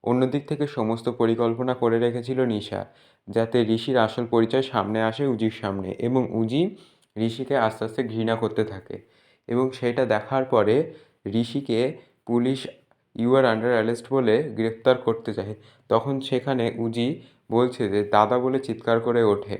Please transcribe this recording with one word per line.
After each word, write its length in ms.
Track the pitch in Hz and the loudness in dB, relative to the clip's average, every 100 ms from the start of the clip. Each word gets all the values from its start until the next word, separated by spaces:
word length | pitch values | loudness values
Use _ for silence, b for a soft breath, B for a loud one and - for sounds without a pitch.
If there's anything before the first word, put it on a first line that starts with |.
অন্যদিক 380 | - 123 131 143 143 | 0 0 2 -2 -6
থেকে 160 | 143 147 | -4 -4
সমস্ত 400 | - 110 113 120 | -2 -2 -2 -4
পরিকল্পনা 680 | 120 113 113 117 117 127 | 0 0 2 0 0 -2
করে 220 | 123 117 113 | 0 2 2
রেখেছিল 400 | 120 120 117 127 | 0 -2 -4 -2
নিশা, 360 | 127 107 98 98 98 b b b - | 0 0 -4 -8 -10 b b b -4
যাতে 300 | 107 113 123 110 | -2 2 2 2
ঋষির 280 | 113 113 127 | 0 2 2
আসল 260 | 110 117 117 | 2 0 0
পরিচয় 360 | 120 113 131 | 2 2 2
সামনে 360 | 135 117 98 110 | 0 -2 0 0
আসে 220 | 110 113 143 | 0 0 -2
উজির 280 | 117 110 - | 0 -2 -2
সামনে 300 | 104 98 95 - | -6 -4 -6 -4
এবং 240 | 120 131 123 | 0 0 0
উজি 280 | 110 113 135 185 - B B B - | -2 0 0 -2 -4 B B B -4
ঋষিকে 380 | 113 117 131 139 | -4 -2 -2 0
আস্তে 260 | 110 107 | 0 -2
আস্তে 160 | 110 - | -8 -4
ঘৃণা 320 | 120 110 113 113 | -4 -2 -2 0
করতে 260 | 113 - | -2 -2
থাকে। 320 | 107 101 - - _ b b b - | -4 -4 -12 -16 _ b b b -4
এবং 180 | 117 131 | 0 0
সেটা 300 | 131 123 120 | -2 -2 0
দেখার 400 | 123 107 - 135 | 0 0 0 -2
পরে 320 | 131 117 104 123 165 B B B - | 2 2 4 2 0 B B B -4
ঋষিকে 440 | 107 117 143 139 113 127 160 B B - | -2 -2 -4 -2 0 0 -4 B B -2
পুলিশ 340 | 120 123 135 - - _ _ _ - | 0 2 -2 -6 -14 _ _ _ -4
"You 140 | 117 | 2
are 160 | 135 127 | 4 4
under 260 | 110 117 | 2 2
arrest" 340 | 120 110 117 - | 2 2 -2 -2
বলে 240 | 135 120 113 151 | 0 4 2 0
গ্রেফতার 440 | 107 113 113 - 127 | -2 -4 0 2 2
করতে 320 | 117 113 - | 2 -2 -4
যায়। 220 | 104 101 107 b b _ | -6 -8 -10 b b _
তখন 240 | 113 123 135 | 0 2 -4
সেখানে 440 | 135 127 139 131 117 117 | -2 -4 -2 -2 -2 -2
উজি 300 | 117 113 120 160 B B _ | -4 -2 -2 -4 B B _
বলছে 320 | 113 123 123 107 | 2 2 0 0
যে, 120 | 101 | 0
"দাদা" 320 | 101 107 107 123 | 2 4 4 2
বলে 200 | 127 131 | 2 -2
চিৎকার 380 | 135 113 - 117 | -4 -6 0 0
করে 220 | 117 120 | 2 2
ওঠে। 340 | 113 101 104 98 | 4 2 -2 -10